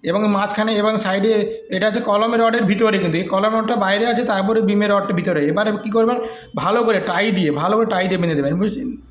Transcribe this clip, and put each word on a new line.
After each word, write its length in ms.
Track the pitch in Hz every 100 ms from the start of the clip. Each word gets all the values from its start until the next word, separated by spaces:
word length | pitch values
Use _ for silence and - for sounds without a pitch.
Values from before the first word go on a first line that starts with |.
| 160
এবং 120 | 185 214 202
মাঝখানে 360 | 202 208 220 208
এবং 120 | 214 220 190
সাইডে 260 | 196 214 214 202 - - 185
এটা 100 | 214
হচ্ছে 140 | 220 226
কলমের 300 | 202 226 233
রডের 200 | 226 233 202
ভিতরে, 260 | 196 220 202
কিন্তু 140 | 180 165
এই 40 | 185
কলমের 240 | 190 208 220
রডটা 160 | 220 233 196
বাইরে 200 | 202 233
আছে, 120 | 226 247
তারপরে 280 | 202 196 226 208
বিমের 200 | 208 208
রডটা 200 | 202 196 175
ভিতরে। 220 | 175 165 143
এবারে 220 | 170 214 214
কী 60 | 220 220
করবেন, 220 | 226 240 - - - -
ভালো 180 | 170 226 226
করে 120 | 202 -
টাই 140 | 175 214 190
দিয়ে, 120 | 165 139
ভালো 120 | 170 214
করে 100 | 220
টাই 120 | 190 185
দিয়ে 100 | 185
বেঁধে 160 | 170 151
দেবেন, 140 | 139 165
বুঝছেন? 280 | 208 - 127 - -